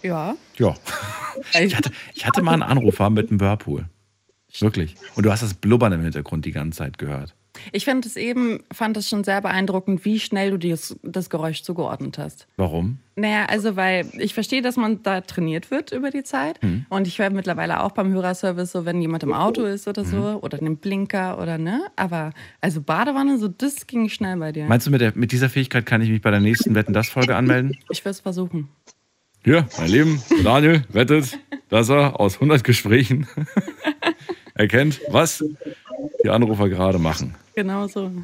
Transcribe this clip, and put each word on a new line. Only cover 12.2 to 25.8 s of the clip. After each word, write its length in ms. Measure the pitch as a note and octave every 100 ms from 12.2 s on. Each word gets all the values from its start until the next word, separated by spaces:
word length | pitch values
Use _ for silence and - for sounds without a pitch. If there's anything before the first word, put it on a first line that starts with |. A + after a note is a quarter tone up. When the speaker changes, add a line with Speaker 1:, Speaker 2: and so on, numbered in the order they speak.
| G#2+ - _ -
Speaker 2:
Warum? 400 | F#2 E2 F#2 C3 _ -
Speaker 1:
Naja, 300 | G#3+ G#3 G#3
also 300 | G#3+ G#3+ F#3+
weil 300 | F#3+ F#3 E3+ -
ich 160 | G#3+
verstehe, 260 | - G#3 C4
dass 160 | B3+ B3
man 260 | A3 A3
da 200 | G3+ -
trainiert 480 | - - D#3+ D#3+ -
wird 200 | C#4 -
über 200 | B3+ C4+
die 120 | C#4
Zeit. 380 | C4+ C4+ C#4+ E4
Speaker 2:
Hm. 220 | G3+ D3 C#3
Speaker 1:
Und 180 | G3 F#3+
ich 100 | -
höre 120 | G3
mittlerweile 520 | G3 F#3 D#3+ E3 E3+
auch 100 | G3
beim 200 | - F#3+
Hörerservice 600 | F#3+ F3+ F#3 G3 F3 F3+
so, 120 | F3+
wenn 160 | E3+ F3
jemand 220 | D#3+ E3
im 100 | C#3+
Auto 320 | - G3 A#3
ist 240 | G#3+ G3+ -
oder 160 | G3+
so, 120 | F#3 F#3+
Speaker 2:
Mhm. 200 | G#3 G#3+
Speaker 1:
oder 220 | - C#3+
einen 180 | D#3 D#3
Blinker 640 | G3 G3 G3 G3 F#3 -
oder 160 | E3 D#3+
ne. 260 | D#3+ A#3+ G4 -
Aber 360 | F#3 E3+ D#3 - - _
also 220 | F3 D#3+
Badewanne, 560 | C#3+ E3 B3 C4+ C#4 C4+
so 100 | G#3
das 380 | F3 C#4 C#4+ -
ging 240 | A#3+ A3
schnell 260 | - G3 F#3
bei 160 | D#3
dir. 140 | D3+ D3+
Speaker 2:
Meinst 200 | A#2 D3
du, 40 |
mit 100 | C#3
der, 120 | A2+ G#2
mit 160 | A#2+
dieser 160 | B2 C3
Fähigkeit 380 | C#3 C3 B2